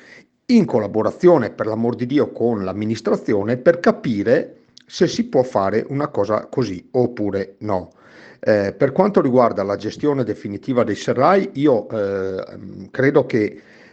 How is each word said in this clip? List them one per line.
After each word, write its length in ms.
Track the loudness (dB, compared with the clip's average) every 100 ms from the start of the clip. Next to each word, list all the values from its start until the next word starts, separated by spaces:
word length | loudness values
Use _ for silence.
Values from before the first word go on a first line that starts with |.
| -20 -20 _ _ 2
in 180 | 4 4
collaborazione, 840 | 0 0 0 -2 4 4 6 2
per 160 | -4 -4
l'amor 280 | -2 -2 -2
di 100 | -2
Dio, 260 | 0 0
con 320 | 0 -2 0
l'amministrazione 960 | -4 -4 -4 -2 -2 -2 0 0 0 0
per 220 | 2 4
capire 800 | 2 0 -2 -2 2 2 0 -12 _ _ _
se 220 | 0 0
si 180 | 0 0
può 180 | 0
fare 420 | 2 0 0 0 -2
una 220 | -4 -4
cosa 380 | -2 0 -2 -2
così 380 | -4 -4 -6 -6
oppure 640 | -2 -2 -2 -4 -4 -6 -8
no. 320 | -4 -4 -6 _ -20 -20 -20 -6 0
Eh, 280 | 2 0 0
per 140 | 0
quanto 300 | 2 2 2
riguarda 420 | 2 4 2 2
la 140 | -4 -4
gestione 480 | -6 -4 -2 -2 -2
definitiva 580 | -6 -8 -10 -4 0
dei 120 | 0 -2
serrai, 560 | -2 0 2 2 0
io, 340 | 0 2 2 0
eh, 1000 | -4 -4 -2 -4 -6 -10 -14 -16 -16 -10
credo 340 | 0 2 4 2
che, 360 | 0 -2 -4 -20 -20 -20